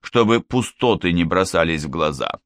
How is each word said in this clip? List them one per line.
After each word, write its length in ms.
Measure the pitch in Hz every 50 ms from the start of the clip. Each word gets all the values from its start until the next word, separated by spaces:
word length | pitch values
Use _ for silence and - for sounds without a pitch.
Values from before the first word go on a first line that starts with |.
чтобы 380 | - - - 120 117 107 117 117
пустоты 720 | - _ - 127 113 - _ _ - 123 107 92 - 90
не 120 | 87 87 85
бросались 600 | 80 90 90 95 92 - 85 82 82 82 78 73
в 40 | 76
глаза. 520 | 65 82 78 78 73 65 58 50 - - _